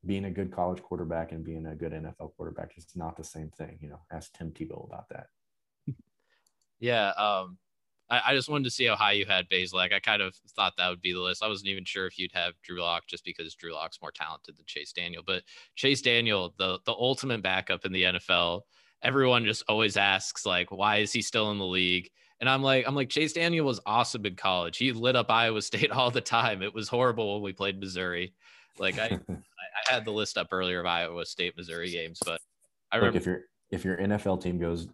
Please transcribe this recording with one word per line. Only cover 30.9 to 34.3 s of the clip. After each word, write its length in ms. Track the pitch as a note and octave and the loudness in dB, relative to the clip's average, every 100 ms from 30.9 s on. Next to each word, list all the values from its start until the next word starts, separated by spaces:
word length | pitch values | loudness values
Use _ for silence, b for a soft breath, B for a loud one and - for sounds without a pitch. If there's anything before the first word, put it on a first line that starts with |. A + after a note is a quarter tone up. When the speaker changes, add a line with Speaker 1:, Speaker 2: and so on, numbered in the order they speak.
| E2+ E2+ E2+ | 0 -2 -4
Speaker 2:
State, 320 | E2 - F2+ E2+ | -8 -4 -4 -4
Missouri 340 | F2 E2 F2 | -10 -8 -6
games, 280 | F2 E2 E2 | -6 -6 -6
but 200 | - E2 - _ _ _ _ | -6 -6 -10 _ _ _ _
I 40 | A2 | 2
Speaker 1:
Look, 100 | - | 4
Speaker 2:
remember 120 | - | 2
Speaker 1:
if 60 | |
your, 160 | F2+ F2+ - _ _ | 0 -4 -6 _ _
if 140 | F2+ F#2 | -4 -2
your 120 | F2+ | 0
N 140 | G2 | 0
F 140 | G#2 | 0
L 100 | G2+ | 0